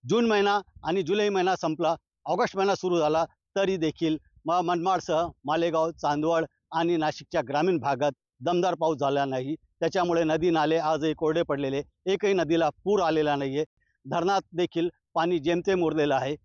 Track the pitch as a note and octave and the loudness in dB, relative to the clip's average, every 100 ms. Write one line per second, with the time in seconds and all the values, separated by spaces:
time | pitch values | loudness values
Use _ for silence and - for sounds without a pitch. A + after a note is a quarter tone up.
0 | A#2+ G#3 A#3 G#3 G3+ G3+ - - D3 F#3+ | 0 2 2 2 2 0 -2 -12 -4 -2
1 | D#3 G#3 G#3 G3 F#3 F3+ E3 D#3 D#3+ D#3+ | 0 0 2 2 0 0 -2 0 0 -2
2 | _ _ - F3 A3+ F#3+ G3 F#3 F#3 F3 | _ _ -4 -2 0 0 0 0 0 0
3 | D3+ D#3 E3 _ _ - G3 F#3+ D#3 - | 2 2 -2 _ _ -2 0 0 -2 -2
4 | D#3+ D#3 _ _ D3 F3+ E3+ F3 F3+ F3+ | -2 -2 _ _ -2 0 0 0 0 -2
5 | - D#3 E3+ - C3+ D#3+ E3+ D#3+ D#3+ D#3+ | 0 -2 -2 -6 -4 -2 0 0 -2 -4
6 | D3 D3 D#3 E3 D#3+ _ _ E3 E3+ E3+ | -4 -2 0 0 -2 _ _ -2 0 0
7 | D3+ - C#3+ E3+ A#2+ D3 F3 F3 B2 C3+ | 0 -4 -6 -4 -2 0 2 0 0 0
8 | D3 C3+ _ _ C3 F3 F3+ E3+ E3 D3+ | 0 -2 _ _ -2 0 0 0 0 0
9 | C#3 C#3 C#3 C3 C3 D#3+ _ _ E3 F#3+ | 0 0 0 -2 -4 -8 _ _ -2 0
10 | F3 E3+ D#3+ D#3+ F3 D#3+ D#3 D#3+ D#3 D#3+ | 0 2 2 2 2 2 2 2 0 0
11 | D#3 D#3 D#3 D#3+ E3 C#3+ C#3 C3+ C#3+ _ | 0 0 -2 0 -2 -2 -2 -4 -6 _
12 | - F#3+ G#3 G3 D#3 E3 D#3+ - F3+ G3+ | -4 0 0 0 2 2 2 -2 0 2
13 | E3+ D#3+ D3+ C#3+ C#3 C3+ D#3 _ _ _ | 2 2 0 0 -2 -4 -6 _ _ _
14 | C3 D3 E3+ G3 - E3 F3 F3 E3+ - | -6 -2 0 0 -2 -4 -2 -2 -4 -6
15 | _ - E3 F3+ C#3+ F3 F3 F#3+ E3 D#3 | _ -2 0 0 0 -2 0 0 0 0
16 | D3 C3+ C3 D3+ | 0 0 -2 -6